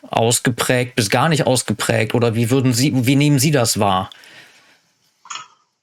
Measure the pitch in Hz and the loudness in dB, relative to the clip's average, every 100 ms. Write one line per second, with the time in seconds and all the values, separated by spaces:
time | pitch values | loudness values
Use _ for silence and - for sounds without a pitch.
0 | - - 113 120 - 117 - 127 123 - | -6 0 0 0 -2 -2 -2 -2 -2 -4
1 | 104 127 151 160 - 127 - 104 - 113 | 0 0 2 0 0 -2 -2 -4 -2 -2
2 | 110 123 117 113 117 135 127 120 139 123 | 0 0 0 0 0 0 2 0 0 0
3 | 120 139 147 143 139 147 113 101 104 92 | 2 2 2 2 2 2 0 0 0 0
4 | 95 - - - - - _ _ _ _ | -4 -10 -20 -20 -20 -20 _ _ _ _
5 | _ _ - - - _ _ _ | _ _ -18 -18 -18 _ _ _